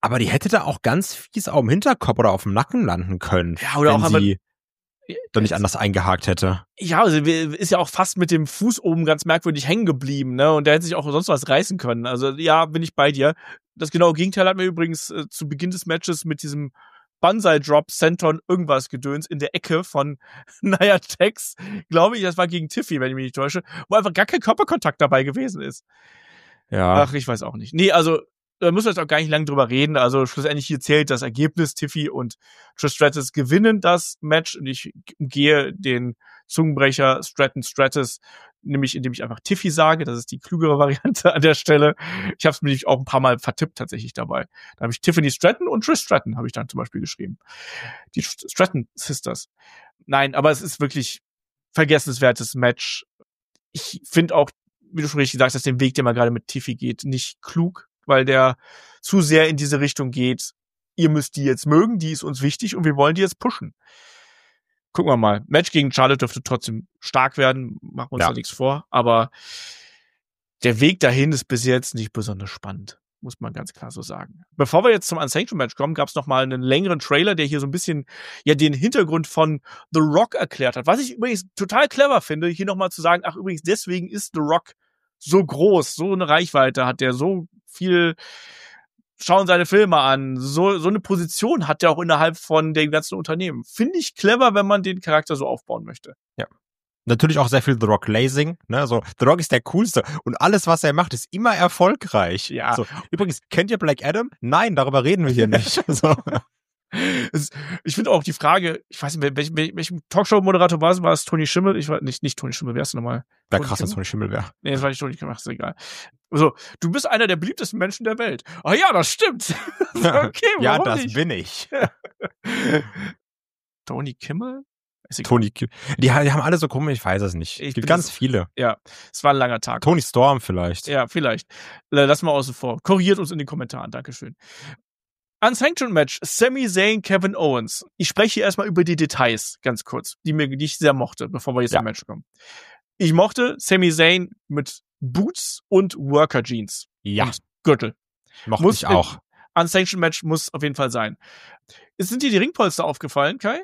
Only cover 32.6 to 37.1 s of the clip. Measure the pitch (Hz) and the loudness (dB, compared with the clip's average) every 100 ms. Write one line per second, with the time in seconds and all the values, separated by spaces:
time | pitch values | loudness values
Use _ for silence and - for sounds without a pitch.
32.6 | _ _ 147 - 147 147 131 - 127 165 | _ _ -4 4 2 2 -6 -4 2 4
33.6 | 220 220 190 175 - - 156 156 160 - | 4 2 2 2 0 -12 0 0 0 -10
34.6 | 135 131 - - - - 139 143 143 151 | -10 -10 -12 -18 -20 -10 -8 0 4 4
35.6 | - 98 139 123 123 117 _ - _ - | 2 -4 -4 -2 -4 -10 _ -20 _ 0
36.6 | 160 139 135 135 135 | 0 4 2 4 2